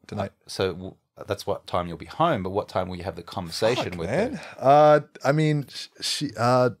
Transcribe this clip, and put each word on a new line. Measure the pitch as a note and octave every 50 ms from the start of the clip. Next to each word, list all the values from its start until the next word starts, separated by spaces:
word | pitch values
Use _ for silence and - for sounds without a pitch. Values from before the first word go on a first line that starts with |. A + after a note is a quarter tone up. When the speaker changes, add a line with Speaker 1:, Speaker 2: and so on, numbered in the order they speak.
| _
Speaker 1:
tonight. | - G#2 G2+ G2 G2+ _ _ _
Speaker 2:
Uh, | -
so | - - G2 F#2+
w-, | E2+ F2 F#2 F#2 - _ _ _ _ - C#2+
that's | - G2 - -
what | - G2 - -
time | - - F#2 F2
you'll | F2 E2 D#2+
be | F#2+
home, | - - - D#3+ F3 D3+ G#2
but | F2+ F#2+
what | F#2+ G2+ -
time | - - G2+ F2+ F2+
will | F#2
you | F2 F2
have | G2 E2+
the | F2
conversation | E2 - - G#2+ F2+ E2 E2 - A2+ A2 B2+ A2+ - F#2+
Speaker 1:
Fuck, | F2+ E2+
Speaker 2:
with | E2 F2+
Speaker 1:
man. | A#2+ E3+ A3 B3+ C#4
Speaker 2:
her? | E3 - - - -
Speaker 1:
Uh, | A#2+ C3 C#3+ D3 D3+ D3+ D3+ D3+ C#3+ - - -
I | - C3
mean, | D3 D#3 D#3 D3+ D3+ D3 C3 -
sh-, | - - - - _ -
she, | - - - - D3+ - - -
uh, | A#2+ B2 B2+ B2+ B2+ B2 G#2 -